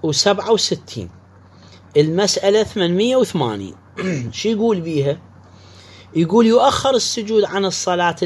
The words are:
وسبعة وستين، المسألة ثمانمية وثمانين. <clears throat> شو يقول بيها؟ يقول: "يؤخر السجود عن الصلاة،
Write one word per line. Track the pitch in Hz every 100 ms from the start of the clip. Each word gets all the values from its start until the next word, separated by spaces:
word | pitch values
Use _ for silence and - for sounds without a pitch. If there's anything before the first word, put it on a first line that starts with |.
وسبعة | 156 147 202 202 -
وستين، | 214 - - - 117 87 - - - - - - - - 147
المسألة | 156 170 202 - 196 214
ثمانمية | 208 208 170 180 233 262
وثمانين. | 220 175 120 104 95 - - - 185
<clears throat> | 151 120
شو | - 214
يقول | 214 226 190
بيها؟ | 165 151 139 156 - - - - - - - - - 160
يقول: | 165 220 226
"يؤخر | 233 269 - 269 254
السجود | - 240 208 220
عن | 196 196 196
الصلاة، | 180 - 175 175 165